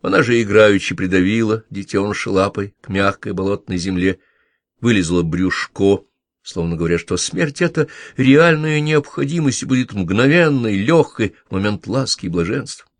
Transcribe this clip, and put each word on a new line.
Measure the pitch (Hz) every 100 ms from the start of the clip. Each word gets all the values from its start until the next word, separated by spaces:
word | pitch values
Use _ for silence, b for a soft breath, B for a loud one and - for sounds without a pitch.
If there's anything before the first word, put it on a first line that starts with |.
Она | - 98
же | 123 120
играючи | 104 101 107 98 -
придавила | 90 92 92 92 113 110 110 -
детеныша | 101 95 101 101 101 -
лапой | 98 98 101 101 _
к | -
мягкой | 98 98 98 107
болотной | 92 95 101 - 92
земле, | 90 92 92 92 _ _ _ _ _ _
вылезло | 117 107 85 87
брюшко, | 82 85 92 - - - 98 98 _ _ _ _
словно | - - 85 82
говоря, | 82 85
что | - 87
смерть | - 175 165 139
эта | 175 - 147 B B -
реальная | 127 139 170 156 156 151
необходимость | 151 151 147 - 139 170 147 117
и |
будет | - 131 123
мгновенной, | 104 87 101 135 165 165 139 117 98
легкой | 107 165 - - 107 b _
в |
момент | 95 104 104 -
ласки | 120 127 - 90
и |
блаженства. | 87 85 127 127 - _